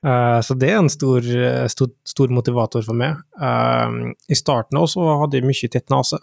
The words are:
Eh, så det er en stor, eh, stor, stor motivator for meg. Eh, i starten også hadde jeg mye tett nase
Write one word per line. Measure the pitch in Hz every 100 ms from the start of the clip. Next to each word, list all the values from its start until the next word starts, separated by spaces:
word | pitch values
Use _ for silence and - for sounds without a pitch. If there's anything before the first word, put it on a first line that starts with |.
Eh, | 151 123 120 117
så | 110 131
det | 131
er | 214
en | 160
stor, | 147 135 127
eh, | 120 123 123 127 123
stor, | - 127 -
stor | - - 131
motivator | 123 117 120 113 -
for | 107
meg. | 117 131 151 - -
Eh, | 135 120 120 120 117 117 117 - -
i | 139
starten | - 127 110 139
også | 165 190 165 147
hadde | 147 135
jeg | 127
mye | 135 120
tett | 123 -
nase | 139 127 -